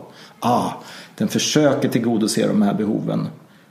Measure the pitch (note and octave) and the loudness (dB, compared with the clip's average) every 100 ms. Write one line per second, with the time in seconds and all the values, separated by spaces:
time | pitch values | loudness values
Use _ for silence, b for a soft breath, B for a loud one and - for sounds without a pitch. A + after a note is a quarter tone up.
0 | - B B B A#2 A#2+ F#2+ - B B | -12 B B B 0 0 0 -6 B B
1 | B - G#2+ A#2 - D3+ D3+ C3 C3 - | B -4 -2 -2 0 4 4 4 0 0
2 | A2+ A#2 G#2+ A2 G#2 G2+ G2+ - G#2+ A2+ | 0 0 0 0 2 2 2 2 -2 -2
3 | G#2+ - G#2+ - b b b | -2 -4 -4 -10 b b b